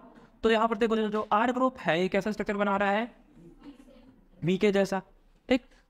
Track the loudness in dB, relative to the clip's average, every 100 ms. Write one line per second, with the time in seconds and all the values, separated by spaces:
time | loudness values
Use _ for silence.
0 | -12 -20 -20 _ 0 2 2 0 0 0
1 | -2 -4 0 0 2 2 0 0 -2 0
2 | 0 0 -2 -4 -4 -2 0 0 0 -2
3 | -4 -10 _ -20 -20 -20 -20 -20 -20 -20
4 | -20 -20 _ -6 -2 0 2 2 0 -2
5 | -8 _ _ _ -2 -2 -2 _